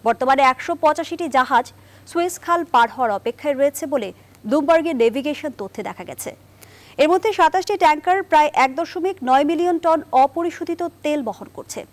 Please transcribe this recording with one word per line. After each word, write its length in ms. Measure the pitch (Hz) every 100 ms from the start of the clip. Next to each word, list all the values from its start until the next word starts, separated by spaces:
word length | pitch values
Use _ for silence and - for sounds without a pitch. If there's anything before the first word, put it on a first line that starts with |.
| 226
বর্তমানে 360 | 226 262 269 269
একশো 220 | 262 - 339
পঁচাশিটি 420 | 311 302 320 330 330 254
জাহাজ 280 | 254 247 - - - - -
সুয়েজ 260 | 339 349 -
খাল 180 | - 339 330
পার 140 | 247 233 220
হওয়ার 200 | 240 202
অপেক্ষায় 380 | 233 - 302 262
রয়েছে 260 | 285 285 302
বলে 160 | 277 196 - - _ 214
ব্লুমবার্গের 480 | 285 285 330 320 269
নেভিগেশন 500 | 226 240 277 294 302 -
তথ্যে 220 | 196 - 196
দেখা 140 | - 175
গেছে। 220 | 135 - - _ _ - - - -
এর 60 | 302
মধ্যে 180 | 359 440 381
সাতাশটি 360 | 320 370 381 392
ট্যাঙ্কার 340 | 370 403 359 381 359
প্রায় 180 | 311 302 - 262
এক 60 | 262
দশমিক 360 | 339 - 359 381 247
নয় 160 | 262 294
মিলিয়ন 280 | 330 349 339
টন 160 | 339 320 - 262
অপরিশোধিত 580 | 269 339 339 - 339 339 349 -
তেল 160 | 294 302 226
বহন 180 | 190 196 -
করছে। 240 | - 156 -